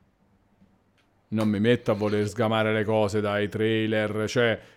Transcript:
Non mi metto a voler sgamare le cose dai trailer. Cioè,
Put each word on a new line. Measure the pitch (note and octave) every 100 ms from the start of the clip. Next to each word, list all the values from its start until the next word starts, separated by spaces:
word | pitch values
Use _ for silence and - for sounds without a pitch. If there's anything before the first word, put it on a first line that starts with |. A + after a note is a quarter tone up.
| _ _ _ _ _ _ _ _ _ _ _ _ _
Non | G#2+ G#2+
mi | G2+
metto | A2+ A#2+ -
a |
voler | G2+ G#2 G#2 G#2
sgamare | G2 A2 A2+ A2
le | A2
cose | G#2 A2 G#2 G#2+
dai | G#2 G#2 G#2
trailer. | G#2 A2 A2 A2 A2 G#2+ G#2 G#2+
Cioè, | B2+ A#2 G#2 -